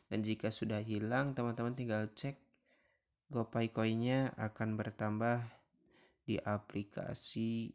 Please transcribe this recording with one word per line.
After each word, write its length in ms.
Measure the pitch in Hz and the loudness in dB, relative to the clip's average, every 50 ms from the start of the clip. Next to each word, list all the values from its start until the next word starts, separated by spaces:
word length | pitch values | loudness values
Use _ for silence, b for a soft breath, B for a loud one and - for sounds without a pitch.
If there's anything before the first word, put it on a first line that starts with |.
| B | B
Dan 160 | B 104 110 107 | B -2 0 0
jika 320 | 107 110 - - 113 - | 0 0 0 0 -2 -2
sudah 240 | - - 110 107 104 | 0 0 0 0 0
hilang, 560 | 107 110 107 104 107 110 123 131 139 143 131 | -2 -2 -2 -2 0 0 2 2 2 0 0
teman-teman 400 | 127 120 120 113 117 117 120 123 | 0 0 0 0 -2 -2 -2 -2
tinggal 320 | 131 123 117 107 107 107 104 - | -2 -2 0 0 0 0 -2 -4
cek 240 | - - 139 139 - _ _ _ _ b b b b b b b b b b b _ _ - - | -4 -4 -4 -6 -8 _ _ _ _ b b b b b b b b b b b _ _ -4 -2
GoPay 400 | 120 113 - - 120 117 113 - | -2 -2 0 0 0 0 0 2
Coin-nya 560 | 113 113 113 113 113 117 123 131 135 135 127 - - | 2 2 4 4 4 4 4 4 4 4 2 0 -2
akan 400 | 110 107 - - 113 110 110 107 | -4 -4 -2 -2 -2 0 0 0
bertambah 640 | 107 110 - - 110 107 104 107 117 120 120 120 117 117 - - _ _ _ _ _ b b b b b b b b | -2 -2 -2 -2 -2 0 0 2 2 2 2 2 0 -4 -10 -16 _ _ _ _ _ b b b b b b b b
di 120 | - 107 | -2 -2
aplikasi 1400 | - - 107 104 101 - - - 101 104 - - - - - - - - - - 113 113 113 113 113 113 - - | 0 0 0 0 -2 -2 -4 -6 -6 -6 -6 -6 -8 -6 -2 0 0 2 2 0 0 0 0 0 -2 -4 -6 -8